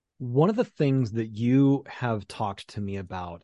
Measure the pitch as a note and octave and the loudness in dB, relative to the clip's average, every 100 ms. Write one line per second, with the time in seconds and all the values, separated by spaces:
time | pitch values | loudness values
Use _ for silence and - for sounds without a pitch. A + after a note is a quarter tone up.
0 | _ - B2+ B2+ F3 A3 A3+ - C#3+ C3+ | _ -12 -2 2 4 2 -2 0 2 2
1 | A#2 A2+ A2+ G#2+ A#2+ C3+ C#3 C#3 - - | 0 -2 -4 -2 2 6 6 4 -2 -6
2 | B2 A2 F#2+ - G#2+ G2 - - G2+ G2 | -4 -4 -6 -6 -6 -6 -12 -8 -6 -8
3 | F#2 F#2 F2 E2+ | -8 -10 -10 -12